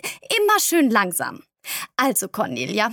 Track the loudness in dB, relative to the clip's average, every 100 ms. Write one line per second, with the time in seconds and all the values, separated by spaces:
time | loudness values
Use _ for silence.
0 | -10 -10 -4 0 2 2 2 4 4 4
1 | 0 -2 -8 -10 -18 _ -12 -10 -6 0
2 | 0 0 -2 -4 -4 -4 -4 -2 -2